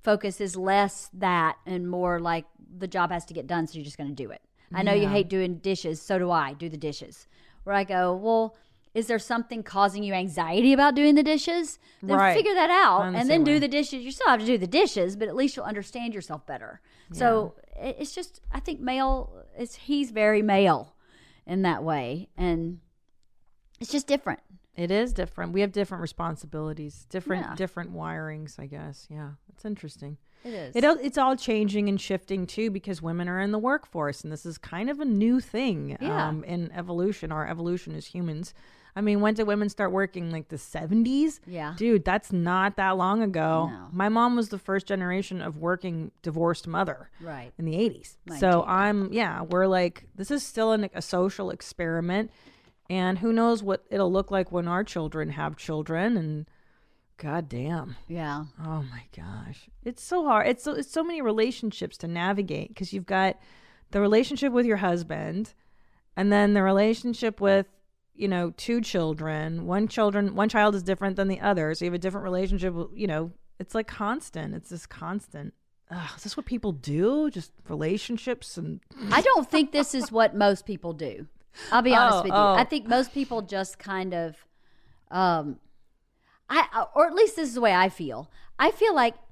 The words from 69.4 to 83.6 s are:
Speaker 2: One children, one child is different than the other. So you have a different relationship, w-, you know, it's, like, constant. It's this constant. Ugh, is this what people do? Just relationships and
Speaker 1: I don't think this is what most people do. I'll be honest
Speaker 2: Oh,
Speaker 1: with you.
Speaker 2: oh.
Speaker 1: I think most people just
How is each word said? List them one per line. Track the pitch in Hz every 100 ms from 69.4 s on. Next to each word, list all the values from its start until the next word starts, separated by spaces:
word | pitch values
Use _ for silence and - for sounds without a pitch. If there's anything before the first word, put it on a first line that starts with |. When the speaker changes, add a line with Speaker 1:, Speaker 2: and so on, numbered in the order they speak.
| 160 165 175
Speaker 2:
One | 190 214
children, | - 208 202 202
one | - 214
child | 220 208
is | 202
different | 180 190 196 190
than | 190
the | 190
other. | 202 185 156
So | 160 175
you |
have |
a | 175
different | 185 196
relationship, | 190 180 190 196 185
w-, | 170 165
you | 214 202
know, | 156 165 - - -
it's, | 185
like, | 226 220
constant. | - 208 269 - 160 -
It's | 165 -
this | 175 -
constant. | - 165 202 - 151 143 _ _ _ _
Ugh, | 175 160 -
is |
this | 208 -
what | -
people | 240 214
do? | 147 135 147 202 285 302
Just | 196 - - -
relationships | 151 156 202 - 233 254 240 - -
and | 165 160 _ - 208
Speaker 1:
I | 247
don't | 523 466 254
think | 311 294
this | 294 285
is | 262 226
what | 220 220 208
most | 202 196 -
people | 190 170
do. | 160 147 - 156 - - - -
I'll | 233
be | 240
honest | 233 240 196
Speaker 2:
Oh, |
Speaker 1:
with | 190
you. | 190
Speaker 2:
oh. | 202
Speaker 1:
I | 196
think | 247 302 220
most | 247 254
people | 277 262 233
just | 190 196